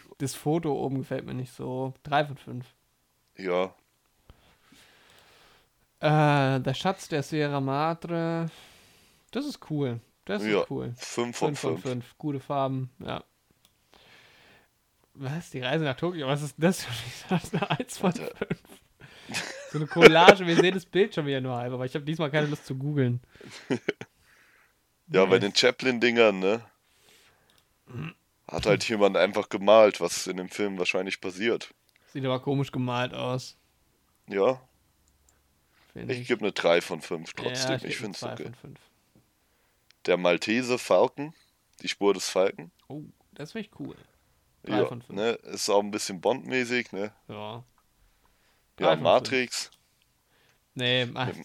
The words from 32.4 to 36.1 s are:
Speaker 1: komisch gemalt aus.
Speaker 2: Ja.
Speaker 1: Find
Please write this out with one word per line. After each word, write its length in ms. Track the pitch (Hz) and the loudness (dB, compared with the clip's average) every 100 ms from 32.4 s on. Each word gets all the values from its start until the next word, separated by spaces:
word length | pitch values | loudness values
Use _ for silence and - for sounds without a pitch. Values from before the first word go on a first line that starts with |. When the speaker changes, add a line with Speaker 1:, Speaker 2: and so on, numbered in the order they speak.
Speaker 1:
komisch 300 | 139 139 139 | -2 -2 -2
gemalt 420 | 131 123 123 127 | -4 -4 -2 -4
aus. 420 | 123 123 127 - - _ _ _ _ _ _ - | -4 -6 -6 -8 -18 _ _ _ _ _ _ -6
Speaker 2:
Ja. 320 | 98 104 131 - _ _ _ _ _ _ _ _ _ _ _ _ | 2 2 2 -8 _ _ _ _ _ _ _ _ _ _ _ _
Speaker 1:
Find 180 | - 120 | -14 -8